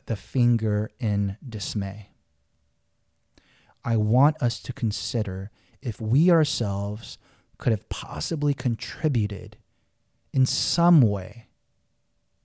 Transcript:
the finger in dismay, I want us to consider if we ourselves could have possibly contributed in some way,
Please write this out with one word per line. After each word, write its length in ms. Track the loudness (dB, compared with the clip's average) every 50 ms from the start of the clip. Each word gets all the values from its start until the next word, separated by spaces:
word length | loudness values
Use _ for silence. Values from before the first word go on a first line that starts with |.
| _
the 100 | -6 -6
finger 720 | -6 -6 -4 0 2 4 4 4 4 2 0 0 0 -2 -4 -6 _
in 380 | -2 0 0 0 0 -2 -4 -6 -10
dismay, 640 | -10 -8 -8 -6 -4 -4 -4 -4 -4 -8 -10 -14 -18 _ _ _ _ _ _ _ _ _ _ _ _ _ _ _ _ _ _ _ _ _ _ _ _ _ _ _ _ _ _ _ _ _ _ -4
I 120 | 0 0
want 440 | 2 2 4 6 6 6 6 4 2 0
us 180 | -2 -2 -4 -8
to 100 | -12 -6
consider 800 | -4 -4 -4 -2 -4 -6 -4 -2 -2 -2 -2 -4 -8 -8 -10 -12 _ _ _ _ _
if 200 | -8 -8 -6 -4
we 300 | -2 0 2 4 4 6
ourselves 880 | 4 4 4 2 0 -2 -2 -2 -2 -4 -4 -6 -6 -8 -10 -14 -18 -20 _ _ _ _ _ _ _ -4
could 120 | -2 0
have 180 | 0 0 -2 _
possibly 680 | -10 -8 -8 -10 -8 -8 -6 -6 -4 -2 -2 -2 -2
contributed 1000 | -2 -2 -4 -4 -4 -6 -12 -8 -4 -2 0 0 0 0 -2 -4 -8 -12 -14 -16 -20 _ _ _ _ _ _ _ _ _ _ _ _ _ _ 0
in 140 | 2 2
some 540 | 2 2 -2 -2 -2 0 2 4 6 6 6
way, 460 | 6 4 2 -2 -6 -10 -14 -18 -20 _ _ _ _ _ _ _ _ _ _ _ _ _ _ _ _ _ _ _ _